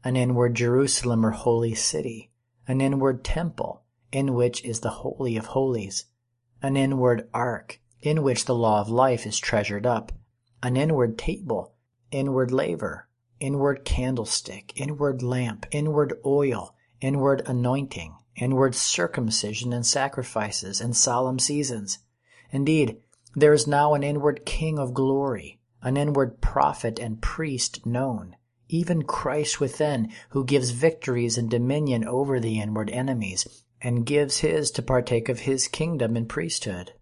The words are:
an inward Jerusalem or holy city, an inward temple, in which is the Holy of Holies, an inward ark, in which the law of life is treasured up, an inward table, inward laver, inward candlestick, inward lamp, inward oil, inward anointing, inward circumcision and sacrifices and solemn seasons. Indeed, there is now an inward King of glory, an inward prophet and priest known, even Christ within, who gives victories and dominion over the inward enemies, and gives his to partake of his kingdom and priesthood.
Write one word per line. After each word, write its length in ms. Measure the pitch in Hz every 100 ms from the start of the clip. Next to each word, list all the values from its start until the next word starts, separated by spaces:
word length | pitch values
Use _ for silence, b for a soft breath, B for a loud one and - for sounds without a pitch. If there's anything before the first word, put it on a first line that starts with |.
an 120 | 127 127
inward 400 | 127 123 120 117
Jerusalem 680 | 120 123 139 - 123 113 113
or 60 |
holy 440 | 110 - 117 117 110
city, 560 | - - 123 113 - _ _ _ -
an 120 | 131
inward 440 | 135 139 135 131
temple, 600 | - 160 170 - - - _ _ _
in 220 | 135 139
which 320 | 120 120 - 123
is 140 | 110
the 100 | 110
Holy 480 | - 123 - 131 113
of 80 | 110
Holies, 600 | 131 135 120 98 - - _ _ _ _ _
an 120 | 135 135
inward 540 | 135 135 127 117 -
ark, 460 | 123 120 120 - - _ _
in 220 | 147 156
which 220 | 139 120 -
the 100 | 120
law 260 | 113 107
of 80 | 104
life 380 | 117 131 117 107
is 100 | -
treasured 480 | - 110 101 101 120
up, 260 | 117 - - _ _ _ _
an 120 | 131 127
inward 420 | 156 147 120 113
table, 580 | - 190 175 104 - _ _ _ _
inward 420 | 139 139 131 127
laver, 560 | 131 - - 104 - - _ _ _
inward 460 | 135 139 139 139 -
candlestick, 880 | - 127 127 104 - - 98 - -
inward 460 | 135 147 143 131
lamp, 460 | 123 127 120 - -
inward 420 | 147 151 151 143 - 139
oil, 500 | 143 139 - - _ _ _
inward 440 | 135 139 135 135 -
anointing, 680 | 127 123 135 156 - 80 - _ -
inward 380 | 123 131 135
circumcision 1000 | 120 - - 175 - 113 107 104 107 120
and 120 | 120 120
sacrifices 960 | 139 135 135 123 113 107 - 92 101
and 140 | 123 120
solemn 420 | - 123 131 127
seasons. 640 | 127 147 131 117 98 - _ _ b b b
Indeed, 460 | 135 139 156 131 117 _ _ _ -
there 180 | 147
is 140 | 151 147
now 260 | 143 147
an 80 | 147
inward 420 | 143 147 147 135
King 360 | - - 156 151
of 140 | 127
glory, 680 | 127 135 139 139 110 73 - _ _
an 140 | 135 139
inward 440 | 147 143 127 -
prophet 560 | - 135 139 - 117 110
and 220 | 113 110
priest 640 | - - 160 131 - - 120
known, 500 | 120 139 107 92 - _ _ _
even 340 | 165 170 165
Christ 560 | - - 143 147 147 -
within, 520 | 135 - 151 135 110 B B
who 160 | 139 127
gives 260 | 139 123
victories 680 | 120 160 160 - 120 120 117
and 120 | 113
dominion 580 | 120 123 147 147 120 110
over 320 | 123 139 127
the 200 | 113 110
inward 300 | 104 107 104
enemies, 720 | 123 131 123 98 92 - - _ _
and 240 | 123 120 117
gives 340 | 147 143 -
his 320 | - 156 143
to 100 | -
partake 480 | - 127 123 117 113
of 100 | 120
his 300 | - 135 -
kingdom 480 | - 160 160 113 117
and 100 | 113
priesthood. 640 | - 170 - 107 90 92 -